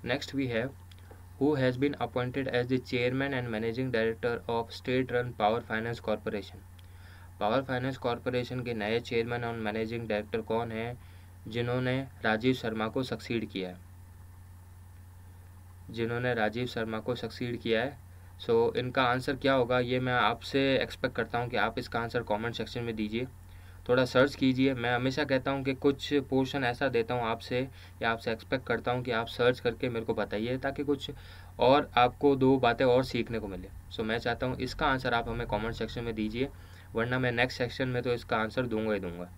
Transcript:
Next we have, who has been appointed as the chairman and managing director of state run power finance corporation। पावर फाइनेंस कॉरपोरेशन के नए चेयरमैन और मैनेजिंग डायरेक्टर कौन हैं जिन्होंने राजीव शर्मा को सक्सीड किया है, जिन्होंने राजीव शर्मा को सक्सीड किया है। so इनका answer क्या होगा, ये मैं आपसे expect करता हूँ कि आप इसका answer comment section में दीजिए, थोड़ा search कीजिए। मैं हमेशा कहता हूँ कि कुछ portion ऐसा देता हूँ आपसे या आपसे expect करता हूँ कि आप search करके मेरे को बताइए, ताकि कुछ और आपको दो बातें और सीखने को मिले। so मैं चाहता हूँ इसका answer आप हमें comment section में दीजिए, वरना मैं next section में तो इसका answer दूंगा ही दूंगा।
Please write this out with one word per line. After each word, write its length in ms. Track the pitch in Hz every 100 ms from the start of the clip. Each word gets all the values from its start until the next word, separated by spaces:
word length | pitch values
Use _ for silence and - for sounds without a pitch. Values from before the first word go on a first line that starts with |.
| 117
Next 280 | 135 -
we 120 | 139 135
have, 220 | 113 131 - - - - - - -
who 140 | 135 143
has 220 | 131 127
been 120 | 143 143
appointed 560 | 120 127 123 131 135
as 120 | 123 123
the 140 | 127 123
chairman 420 | 123 123 131 139
and 160 | 135 123
managing 380 | 107 113 117 131
director 400 | 113 113 110 120 117 -
of 200 | 117 113 -
state 260 | - 127 131
run 260 | 120 123 120
power 200 | 107 117
finance 400 | 110 110 117 117 -
corporation। 480 | 107 - 104 95 - - - - - - - - -
पावर 220 | 104 123
फाइनेंस 340 | 135 127 127 131
कॉरपोरेशन 680 | 123 240 - 131 123 127
के 120 | 123
नए 260 | 113 104 117
चेयरमैन 440 | 120 117 117 120
और 100 | 120
मैनेजिंग 540 | 117 107 110 113 117 113
डायरेक्टर 320 | 104 104 113
कौन 320 | 110 113 117
हैं 260 | 110 117 123 - - - - -
जिन्होंने 580 | 113 120 123 127 127 135 -
राजीव 300 | 113 107 123
शर्मा 340 | 127 117 110 110
को 140 | 135
सक्सीड 440 | 127 107 - 117 107
किया 220 | 98 92
है, 80 | 90 - - - - - - - - - - - - - - - - - - - - -
जिन्होंने 440 | 113 117 117 123
राजीव 320 | 123 107 110 123
शर्मा 320 | 120 113 110
को 160 | 110
सक्सीड 420 | 120 110 - 123 120
किया 220 | 117 110
है। 160 | 127 - - - - - -
so 300 | 113 117 120
इनका 280 | 123 123
answer 320 | 127 123 131 131
क्या 160 | 135
होगा, 260 | 135 120 123
ये 220 | 123 127
मैं 120 | 127
आपसे 680 | 123 107 - - 139 135 131
expect 380 | 113 - - -
करता 220 | 113 120
हूँ 100 | 120
कि 80 | 117
आप 220 | 101 -
इसका 220 | 113 117
answer 220 | 117 120
comment 320 | 110 104 117
section 280 | 113 110 127
में 140 | 117 110
दीजिए, 300 | 107 113 131 - - - - - -
थोड़ा 160 | 127
search 300 | 127 127 139
कीजिए। 400 | 139 135 127 135
मैं 200 | 127 117
हमेशा 300 | 120 127 131
कहता 260 | 139 135 131
हूँ 140 | 139
कि 100 | 131
कुछ 400 | 131 143 135 -
portion 500 | 143 135 131 131 139
ऐसा 240 | 127 123 139
देता 260 | 120 113
हूँ 80 | 123
आपसे 460 | 113 110 - 123 135 - - -
या 80 | 117
आपसे 220 | 113 -
expect 340 | 113 - 131 -
करता 260 | 117 -
हूँ 100 | 123
कि 80 | 123
आप 160 | 113 117
search 340 | - 123 127
करके 280 | 123 110 127
मेरे 180 | 117 113
को 80 |
बताइए, 440 | 107 101 104 113 131
ताकि 260 | 135 135
कुछ 260 | 143 139 - - - - - -
और 320 | 120 143 - -
आपको 400 | 123 - 143 139
दो 220 | 131 135
बातें 260 | 120 117
और 200 | 131 123
सीखने 340 | 131 123 110 113
को 100 | 101
मिले। 200 | 92 92 - -
so 80 | -
मैं 180 | 110 117
चाहता 280 | 120 117 127
हूँ 100 | 127
इसका 300 | 123 - 156
answer 280 | 131 127
आप 140 | 117 117
हमें 180 | 117 117
comment 280 | 104 113
section 300 | 113 113 -
में 100 | 117
दीजिए, 340 | 110 107 113 135 - - - -
वरना 260 | 113 117 127
मैं 140 | 127
next 260 | 120 127 -
section 300 | 123 - 131
में 140 | 123
तो 120 | 123
इसका 220 | 120 - 117
answer 300 | 110 107 127
दूंगा 260 | 110 110
ही 80 | 104
दूंगा। 300 | 92 87 87